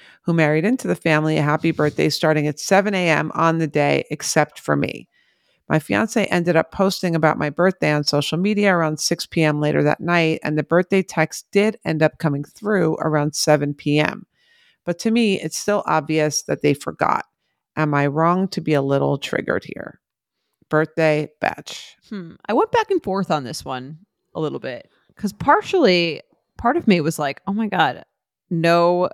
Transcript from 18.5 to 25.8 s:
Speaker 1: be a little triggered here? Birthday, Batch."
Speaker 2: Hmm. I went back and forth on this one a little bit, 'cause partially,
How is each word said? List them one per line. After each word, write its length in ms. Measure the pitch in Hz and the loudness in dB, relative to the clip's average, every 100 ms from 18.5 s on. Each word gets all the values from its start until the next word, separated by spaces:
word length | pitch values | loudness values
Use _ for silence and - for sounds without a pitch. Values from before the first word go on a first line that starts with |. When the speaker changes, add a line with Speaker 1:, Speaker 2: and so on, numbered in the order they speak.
| - | -4
Speaker 1:
be 140 | 156 | -2
a 80 | 147 | 0
little 340 | 139 139 139 139 | 2 0 0 -2
triggered 480 | - - - 98 | -4 -6 -2 -4
here? 360 | - - - - _ _ _ _ _ _ _ | -4 -14 -16 -18 _ _ _ _ _ _ _
Birthday, 600 | 156 160 - 160 151 151 _ | 0 0 0 0 0 -4 _
Batch." 560 | - - - - - - _ | -4 -4 -12 -16 -18 -20 _
Speaker 2:
Hmm. 220 | 202 165 - - | -14 -14 -14 -2
I 60 | |
went 200 | 233 440 | 0 2
back 180 | 480 415 | 0 0
and 120 | 381 | -2
forth 280 | - 190 185 | 0 -2 0
on 140 | 156 | -2
this 200 | 123 156 | -4 -10
one 360 | 143 127 131 156 _ _ _ | -8 -10 -10 -16 _ _ _
a 60 | - | -6
little 180 | 156 135 | -6 -6
bit, 320 | 135 120 - _ _ - | -10 -12 -16 _ _ -10
'cause 160 | 208 | -8
partially, 880 | - 269 359 - 381 | -4 2 2 4 2